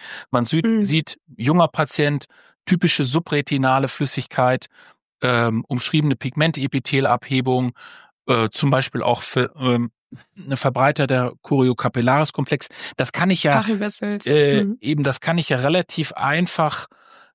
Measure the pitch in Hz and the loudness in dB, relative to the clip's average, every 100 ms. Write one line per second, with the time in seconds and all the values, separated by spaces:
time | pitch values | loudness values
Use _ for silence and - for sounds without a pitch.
0 | - - - 127 117 160 226 226 202 160 | -8 -18 -4 -2 0 0 2 2 2 0
1 | - - _ 123 120 175 160 - 147 - | -2 -8 _ -4 2 4 2 0 -2 0
2 | 147 143 - _ _ _ - 175 175 - | 0 -2 -6 _ _ _ -2 2 2 0
3 | 131 151 - 147 139 139 131 131 135 - | 0 0 0 -4 -2 0 2 2 0 -2
4 | 143 - - - 127 127 - _ - _ | -4 -4 -4 0 2 0 -4 _ -20 _
5 | _ _ 127 120 117 110 - 123 - 156 | _ _ 0 2 2 0 -2 -4 0 0
6 | 151 127 131 151 160 143 135 135 - 139 | 2 0 -4 0 0 0 -4 -4 -2 0
7 | 135 123 - 131 127 127 127 - - - | 2 0 -2 -2 0 0 -2 -6 -16 -20
8 | - _ - 120 110 - 143 135 - - | -20 _ -2 0 0 0 2 2 0 -2
9 | - 120 - 131 - - 127 120 117 _ | 0 -2 -2 -2 -2 -2 0 0 -2 _
10 | _ - _ - 135 135 139 123 135 151 | _ -20 _ -16 -8 -2 -2 2 2 2
11 | 135 131 123 - - 139 127 120 127 123 | 0 0 -2 -6 0 2 2 2 -2 0
12 | 120 139 151 - 135 143 - - - - | 2 2 0 -2 -2 -4 -6 -12 -8 -4
13 | 131 - 180 180 156 139 208 202 208 - | -4 0 0 2 2 2 2 -2 -4 -4
14 | 208 202 - 151 143 139 143 240 107 151 | -6 -4 0 2 4 2 0 -2 -2 0
15 | 139 127 - 170 151 131 135 180 202 - | 0 -2 -2 0 0 0 2 0 -2 -6
16 | 147 - 139 156 180 - 151 - - _ | -6 -4 -2 0 -2 0 -2 -2 -12 _
17 | _ - _ | _ -20 _